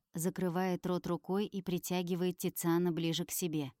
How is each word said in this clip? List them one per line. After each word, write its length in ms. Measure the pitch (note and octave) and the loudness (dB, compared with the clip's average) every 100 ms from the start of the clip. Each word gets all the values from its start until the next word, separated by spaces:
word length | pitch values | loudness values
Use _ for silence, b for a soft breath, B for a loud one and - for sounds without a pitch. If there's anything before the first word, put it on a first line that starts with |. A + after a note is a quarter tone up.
| _ | _
закрывает 680 | - E3+ - F#3 E3+ F#3 F3 F3 | -4 -2 0 0 2 0 0 0
рот 200 | F3+ F3 | 0 0
рукой 400 | F3 - F#3+ G#3+ | -4 0 0 0
и 160 | G3 | -4
притягивает 760 | F#3 F3 - F3+ F3 F3+ F3+ F3 | -2 -2 0 -2 0 0 0 0
Тициана 520 | - - E3+ E3+ F3+ | -2 0 2 4 4
ближе 340 | E3 E3 D#3+ | 2 0 0
к 60 | E3+ | -2
себе. 400 | - F3+ D#3 C#3 - | -2 -2 -2 -4 -8